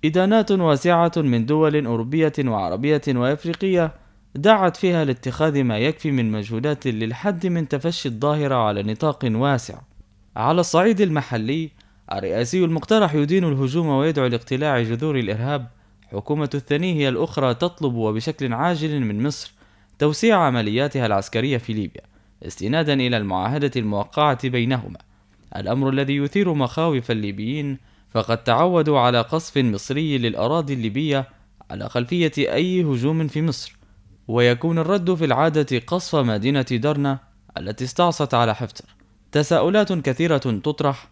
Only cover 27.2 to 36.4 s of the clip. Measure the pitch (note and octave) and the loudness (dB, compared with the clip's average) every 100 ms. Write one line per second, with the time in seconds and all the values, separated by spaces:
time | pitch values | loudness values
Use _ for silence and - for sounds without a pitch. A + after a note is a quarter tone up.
27.2 | G#2 G2 G#2+ D3 C#3+ C3 _ _ _ A#2 | -4 -6 -6 -4 -6 -8 _ _ _ -4
28.2 | A2 A#2 - A#2 F3 F3+ D3+ C#3+ B2 A#2+ | -2 -2 2 2 4 4 4 4 4 2
29.2 | A2+ D#3+ - C#3+ B2+ G2+ - C#3 D#3 C#3 | 0 -2 -2 0 0 0 -4 -4 -2 0
30.2 | A#2 - A2+ D#3+ C#3+ C3+ A2 A2 D#3 C#3 | 0 0 0 0 -2 -2 -2 -2 0 -2
31.2 | C3 - _ _ - G2 G2+ B2 B2 F3 | -2 -12 _ _ -14 -12 -4 -4 -2 0
32.2 | D#3+ D3 C#3 A#2+ F3 F#3 D#3+ C3 B2+ D#3+ | 0 2 0 0 0 0 0 0 0 0
33.2 | D#3 D3+ E3 - - - - - - - | -2 -2 -2 -2 -8 -18 -20 -20 -20 -20
34.2 | - A2+ A#2+ B2 E3 E3 D#3+ G3 F3 F3 | -4 2 4 4 0 0 0 0 0 0
35.2 | D#3 B2+ D#3+ D#3 C#3+ B2 - F3 - D#3 | 2 2 2 2 0 -2 -2 -6 -2 0
36.2 | B2 G#2+ | 2 0